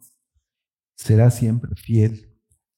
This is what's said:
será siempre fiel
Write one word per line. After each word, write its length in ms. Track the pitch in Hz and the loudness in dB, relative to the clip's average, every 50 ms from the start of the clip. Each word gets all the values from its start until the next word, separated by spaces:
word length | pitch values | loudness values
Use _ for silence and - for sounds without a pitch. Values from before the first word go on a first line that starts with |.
| _ _ _ _ _ _ _ _ _ _ _ _ _ _ _ _ _ _ _ | _ _ _ _ _ _ _ _ _ _ _ _ _ _ _ _ _ _ _
será 360 | - - - 110 107 117 123 | -8 -2 0 2 4 4 2
siempre 440 | 120 - 123 110 110 120 147 - 90 | 2 0 -2 -4 -2 -4 -6 -8 -12
fiel 640 | - - - 113 110 107 110 110 104 - _ _ _ _ _ _ _ _ _ _ | -14 -6 -2 0 0 0 0 -2 -8 -16 _ _ _ _ _ _ _ _ _ _